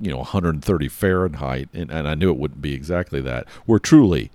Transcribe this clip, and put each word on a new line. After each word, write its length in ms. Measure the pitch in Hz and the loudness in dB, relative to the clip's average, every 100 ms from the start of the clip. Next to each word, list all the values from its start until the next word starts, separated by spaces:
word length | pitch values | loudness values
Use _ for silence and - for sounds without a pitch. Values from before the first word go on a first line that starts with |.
you 100 | 101 | -8
know, 100 | 65 | -6
a 40 | |
hundred 400 | 64 101 85 78 | -4 -2 0 0
thirty 240 | - 90 69 | 0 0 -2
Fahrenheit, 800 | - 101 92 92 71 67 65 69 | -2 0 2 0 -4 -6 -6 -8
and, 180 | - 85 | -10 -8
and 180 | 80 73 | -6 -4
I 60 | |
knew 160 | 78 92 | 0 0
it 80 | 71 | 0
wouldn't 240 | 73 69 | -2 -6
be 120 | 73 | -8
exactly 460 | 69 71 87 90 71 | -8 -6 -6 -4 -6
that, 280 | 65 62 - - - | -6 -8 -10 -8 0
where 120 | 110 | 2
truly 520 | - 160 113 80 53 | 6 8 8 4 -2